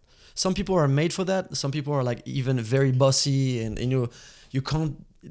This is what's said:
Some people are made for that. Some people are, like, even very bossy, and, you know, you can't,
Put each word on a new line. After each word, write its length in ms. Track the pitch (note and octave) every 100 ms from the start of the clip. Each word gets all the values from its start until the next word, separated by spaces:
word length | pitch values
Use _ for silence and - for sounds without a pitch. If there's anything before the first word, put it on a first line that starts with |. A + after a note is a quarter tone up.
| _ _ - -
Some 180 | F#3
people 220 | F#3 F#3+ F#3
are 120 | D3
made 260 | C#3 E3
for 100 | E3+ F#3
that. 300 | F#3+ F#3 C#3
Some 140 | C#3
people 220 | D3 C#3
are, 100 | C#3+
like, 180 | B2+ A#2+ -
even 340 | C3 B2+ C3
very 320 | G#2+ C3 C#3
bossy, 720 | B2+ C3+ C3+ D3 C3+ C3 B2
and, 160 | A2 G#2+
you 80 | B2
know, 220 | C3 A#2+ - - - -
you 100 | C3+
can't, 440 | C3+ D#3 D#3+ - - - -